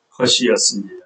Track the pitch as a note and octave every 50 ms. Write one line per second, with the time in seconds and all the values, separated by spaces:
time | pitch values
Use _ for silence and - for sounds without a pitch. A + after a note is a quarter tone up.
0 | _ _ _ - B2+ - - - B2 A2+ G#2+ G2+ - - - G2+ - - - -
1 | -